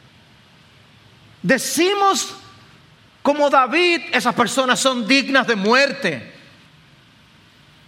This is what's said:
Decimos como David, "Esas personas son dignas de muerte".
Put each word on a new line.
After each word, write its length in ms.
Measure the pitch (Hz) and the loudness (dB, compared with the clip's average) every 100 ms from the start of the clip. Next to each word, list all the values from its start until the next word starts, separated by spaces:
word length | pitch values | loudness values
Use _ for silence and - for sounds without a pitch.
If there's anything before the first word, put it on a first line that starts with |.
| - _ _ _ _ _ _ _ _ _ - _ - - | -20 _ _ _ _ _ _ _ _ _ -20 _ -20 -8
Decimos 920 | 175 247 - - 349 403 392 311 - - - - - - _ _ _ _ | 0 0 0 -2 0 2 0 0 -4 -12 -20 -20 -20 -20 _ _ _ _
como 260 | - 294 294 | -2 0 2
David, 520 | 277 254 294 349 339 - | 2 2 2 0 0 -2
"Esas 240 | 254 233 226 | -2 -2 -2
personas 440 | 233 - 262 240 | -2 0 0 0
son 280 | 262 254 202 | 0 -2 0
dignas 400 | 269 262 269 226 | 0 2 0 0
de 80 | 220 | 0
muerte". 800 | 196 247 277 - 190 135 107 - - - - _ - _ _ _ _ _ _ _ _ _ | 2 2 2 -2 -6 -8 -12 -20 -20 -20 -20 _ -20 _ _ _ _ _ _ _ _ _